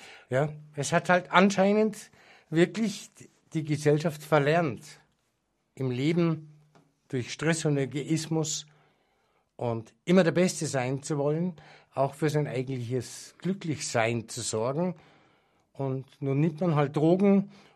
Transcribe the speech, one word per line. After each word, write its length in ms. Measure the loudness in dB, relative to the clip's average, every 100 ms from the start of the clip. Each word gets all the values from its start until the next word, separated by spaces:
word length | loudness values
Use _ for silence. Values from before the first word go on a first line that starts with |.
| -20 -20 -4
Ja, 200 | -2 -2 -4 -14 -8
es 160 | -2
hat 180 | 0 2
halt 220 | 0 4
anscheinend 760 | 6 6 4 4 4 2 -2 -16 _ -20 -20 _
wirklich 640 | 2 2 2 -4 -4 -14 -20 -20 _ _
die 100 | -6
Gesellschaft 600 | -2 0 2 2 0 -6
verlernt, 600 | 0 2 4 2 0 -4 -14 -20 _ _ _ _ _ _ _ -6
im 160 | -4
Leben 600 | -2 0 2 2 0 -6 -20 _ _ _ _ _
durch 220 | -6 -6
Stress 340 | -4 -2 0 0
und 120 | 0
Egoismus 880 | -2 -6 -2 -4 -2 -4 -2 -6 -10 _ _ _ _ _ _ _ _ -6
und 380 | -4 -4 -8 _
immer 200 | 2 4
der 80 | 4
Beste 340 | 2 0 0 -4
sein 380 | -4 -2 -4
zu 140 | -4 -2
wollen, 360 | -2 -2 -4 -6 -18 -20 _
auch 220 | -2 -2 0
für 140 | -2
sein 180 | 0 -2
eigentliches 880 | -4 -4 -6 -4 -6 -6 -14 -18 -8
Glücklichsein 920 | -6 -4 -6 -6 -2 0 2 0 -4
zu 140 | -8
sorgen. 540 | -6 -2 -2 -2 -4 -6 -16 _ _ _ _ _ _
Und 320 | -8 -4 -4 -8 _
nun 180 | -2 2
nimmt 200 | 0 0
man 160 | 0 2
halt 200 | 0 2
Drogen 560 | 2 4 6 4 2 -8 -20